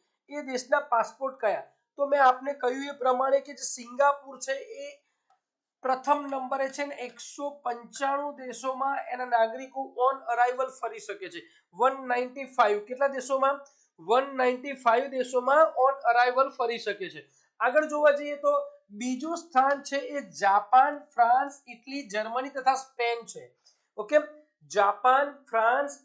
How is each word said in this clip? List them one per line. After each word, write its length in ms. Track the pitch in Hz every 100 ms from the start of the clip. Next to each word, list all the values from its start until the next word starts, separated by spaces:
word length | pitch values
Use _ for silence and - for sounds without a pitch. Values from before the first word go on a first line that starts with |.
| _ _ _
એ 120 | 294
દેશના 380 | 262 254 - 277
પાસપોર્ટ 600 | - 233 220 - 269 262
કયા? 240 | 214 170 - _ _ -
તો 120 | 285
મેં 160 | 285
આપને 300 | 262 254 269
કહ્યું 420 | 277 247 269 277 277
એ 20 |
પ્રમાણે 420 | 247 254 269 277
કે 140 | 269
જે 100 | 277
સિંગાપુર 760 | - - 233 247 285 285 269 262
છે, 140 | 262
એ 560 | 269 - 185 294 285 _ _ _ _ _ _ _ _
પ્રથમ 460 | 262 254 277 294 277
નંબરે 380 | 269 254 269 269
છે 160 | 269 285
ને 100 | 277
એકસો 540 | 240 - - - 285
પંચાણું 840 | 285 247 240 220 - 269 277 294 285
દેશોમાં 600 | 254 240 262 262 269 277
એના 280 | - 247 254
નાગરિકો 680 | 240 226 240 262 269 262 254
on 200 | 254 262 226
arrival 340 | 240 247 254 262 -
ફરી 180 | 233 220
શકે 300 | - 185 185
છે. 180 | 170 - _ _
વન 340 | 175 254 269 262
નાઇન્ટી 360 | 247 247 262
ફાઈવ, 360 | 269 - 214 208
કેટલા 280 | 208 254 277
દેશોમાં? 520 | 269 262 269 269 285 - _ _ _
વન 240 | 165 240 277
નાઇન્ટી 400 | 269 254 254 277
ફાઈવ 340 | 262 233 233 277
દેશોમાં 580 | 262 254 254 247 285 320
on 500 | - 254 277 233 240
arrival 340 | 247 247 277
ફરી 280 | - 240 233
શકે 320 | 220 202 180
છે. 200 | 151 139 _ _ -
આગળ 260 | 233 285 302
જોવા 260 | 294 302
જઈએ 240 | 285 294 285
તો 460 | 285 285 285 - _
બીજું 480 | 202 247 254 302 339
સ્થાન 460 | - 254 269 277
છે 140 | 277 277
એ 240 | 294 285
જાપાન, 760 | 214 165 196 196 208 254 285 294
ફ્રાન્સ, 640 | - - 233 254 277 285 -
ઇટલી, 400 | 226 - 277 226
જર્મની 420 | 208 214 240 269
તથા 240 | 277 254
સ્પેન 520 | 262 - - 233 233 226
છે. 300 | 160 123 _ _ _ _ -
ઓકે, 180 | 208 294 294 - _ _ 147
જાપાન, 760 | 165 202 208 254 262 285 277 _
ફ્રાન્સ, 500 | 226 226 262 285 -